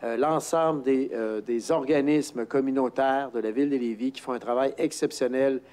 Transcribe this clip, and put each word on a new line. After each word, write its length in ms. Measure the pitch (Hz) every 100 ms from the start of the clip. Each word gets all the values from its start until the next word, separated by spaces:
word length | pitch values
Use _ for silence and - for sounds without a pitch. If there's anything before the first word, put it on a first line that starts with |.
Euh, 140 | 117 117
l'ensemble 640 | 143 160 160 165 160 151
des, 280 | 131 131 135
euh, 260 | 113 110 107
des 320 | 107 120 110
organismes 720 | 160 135 151 139 151 143 123
communautaires 840 | 113 139 135 135 131 120 135 135 135
de 80 | 117
la 120 | 107
Ville 200 | 110 143
de 60 | 139
Lévis 360 | 120 107 127
qui 80 | 131
font 120 | -
un 60 | 123
travail 360 | 104 123 135 -
exceptionnel 840 | 165 - 151 - 127 131 135 135 -